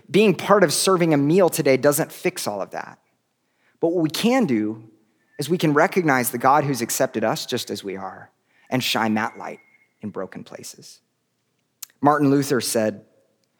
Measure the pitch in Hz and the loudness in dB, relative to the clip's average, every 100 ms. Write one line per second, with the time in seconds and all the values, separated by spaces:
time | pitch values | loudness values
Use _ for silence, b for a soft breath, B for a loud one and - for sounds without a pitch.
0 | B 165 214 165 - 202 170 - - 185 | B 4 4 4 4 4 4 2 2 2
1 | 170 143 143 180 170 - 139 131 143 143 | 2 2 4 4 2 2 2 2 2 0
2 | 151 - 180 - 110 101 87 82 - - | -2 -6 -6 -6 -6 -8 -8 -12 -14 -18
3 | _ _ _ _ _ _ _ _ 165 175 | _ _ _ _ _ _ _ _ -2 0
4 | 156 - 233 262 185 113 107 113 - _ | -2 0 0 2 2 0 -2 -8 -14 _
5 | _ _ _ - 147 175 156 143 190 196 | _ _ _ -10 -4 -2 2 2 2 2
6 | 160 131 120 120 131 147 143 123 117 - | 0 0 0 0 2 2 2 -4 -4 -2
7 | 131 113 110 151 - 120 - 107 101 95 | -2 -2 -2 -4 -4 -6 -6 -10 -10 -10
8 | 95 92 - _ _ b b 127 120 - | -12 -16 -20 _ _ b b -4 -2 -2
9 | 110 107 117 98 85 78 _ _ _ _ | 0 0 -2 -6 -14 -16 _ _ _ _
10 | 107 92 95 98 - - - - - - | -14 -10 -12 -12 -18 -18 -18 -20 -20 -20
11 | _ _ _ _ _ _ _ _ - _ | _ _ _ _ _ _ _ _ -20 _
12 | 143 147 143 139 135 127 - 117 110 101 | 2 4 4 2 2 -2 0 0 0 -2
13 | - _ _ _ _ _ | -10 _ _ _ _ _